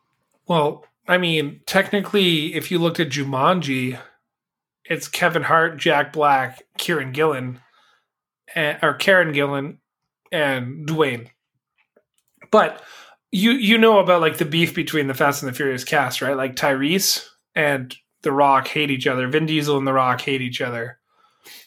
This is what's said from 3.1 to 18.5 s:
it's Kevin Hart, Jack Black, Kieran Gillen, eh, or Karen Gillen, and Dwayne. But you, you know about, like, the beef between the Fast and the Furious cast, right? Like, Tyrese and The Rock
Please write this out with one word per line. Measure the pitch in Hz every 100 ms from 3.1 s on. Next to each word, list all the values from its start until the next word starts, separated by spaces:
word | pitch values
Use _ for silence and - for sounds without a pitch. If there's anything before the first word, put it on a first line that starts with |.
| 139 135 131 147 185 139 131 127 123 - _ _ _ _ _ _ _ -
it's | 160 -
Kevin | - 175 165
Hart, | 139 160 165 151
Jack | 170 147 143
Black, | 156 147 135 127 - _ -
Kieran | - 160 131
Gillen, | 131 156 135 127 127 _ _ _ _ _ _ _ _ - -
eh, | 151 139
or | 156
Karen | 135 - 190 165
Gillen, | 143 143 139 143 - _ _ _ _ -
and | 170 143 131 123 147 151
Dwayne. | 160 143 120 117 _ _ _ _ _ _ _ _ _ _ _ -
But | 214 170 - - - - _ -
you, | 190 220
you | 262 208 226
know | 226 208
about, | 180 175
like, | 160 156
the | 160
beef | 165 165 -
between | 151 156 139
the |
Fast | 127 151 139
and | 135
the | 123
Furious | 143 127
cast, | - 151 127 -
right? | 131 135
Like, | 135 127
Tyrese | 147 135 139 190 196 - - _ _ -
and | 147 139 123 - _ _
The | 156
Rock | 139 143